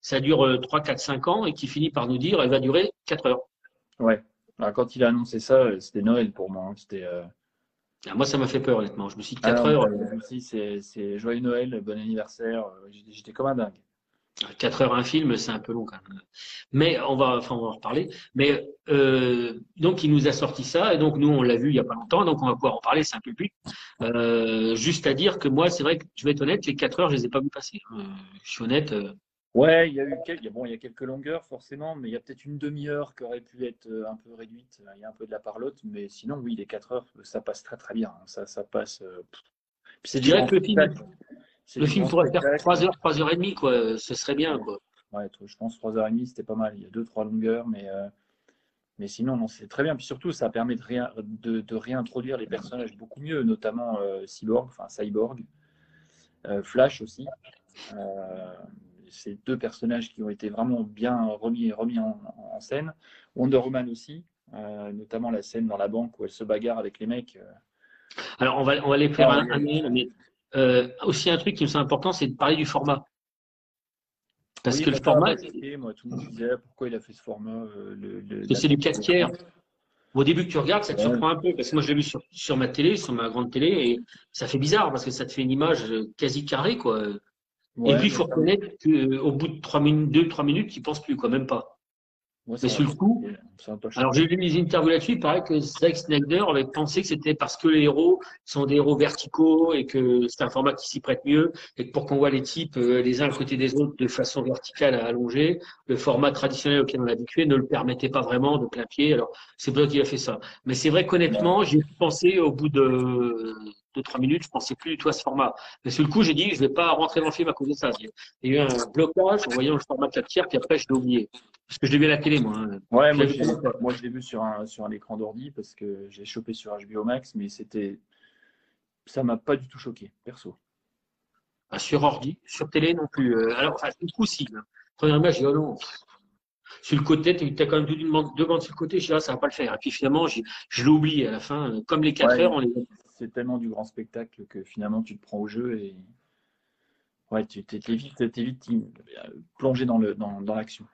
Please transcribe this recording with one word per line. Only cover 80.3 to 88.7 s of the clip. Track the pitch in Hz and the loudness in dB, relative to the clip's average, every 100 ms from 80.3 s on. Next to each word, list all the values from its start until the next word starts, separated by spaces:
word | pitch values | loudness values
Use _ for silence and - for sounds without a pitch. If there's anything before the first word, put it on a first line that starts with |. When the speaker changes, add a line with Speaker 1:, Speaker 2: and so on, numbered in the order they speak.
| 175 175 | 4 2
Speaker 1:
que | |
tu | 156 | -2
regardes, | 135 208 | 2 0
ça | 208 | 0
te | - | 0
Speaker 2:
Ouais. | 220 | 0
Speaker 1:
surprend | 120 156 | 2 2
un | 160 | 2
peu, | 175 165 | 0 -2
parce | 123 | 0
que | 151 | 0
moi | |
je | 143 | 2
l'ai | |
vu | 147 | 0
sur, | 147 - - | 0 -6 -14
sur | - - 131 | -14 -2 0
ma | 127 | 0
télé, | 127 156 208 | 2 2 2
sur | - | -2
ma | 120 113 | -4 -2
grande | 113 120 | -2 -2
télé, | 127 156 | 2 2
et | 190 123 120 120 - _ | 4 2 0 -4 -20 _
ça | - 120 | -10 -4
fait | 139 | -2
bizarre, | 147 208 175 | 2 2 2
parce | 135 131 | -2 -6
que | |
ça | 123 131 | -8 -8
te | |
fait | - | -4
une | 131 | -2
image, | 135 160 147 110 | 0 2 0 -2
euh, | 113 107 - | -4 -6 -4
quasi | 139 135 143 | -4 -2 -4
carrée, | 135 170 240 | -2 0 0
quoi. | 123 110 104 104 _ _ _ _ _ - | 0 -2 -2 -8 _ _ _ _ _ -2
Speaker 2:
Ouais, | 120 | 4
Speaker 1:
Et | 143 | 4
puis, | 208 | 4
il | |
Speaker 2:
mais | |
Speaker 1:
faut | 143 | 2
Speaker 2:
ça | 170 156 | 0 2
Speaker 1:
reconnaître | 160 196 - | 4 2 -2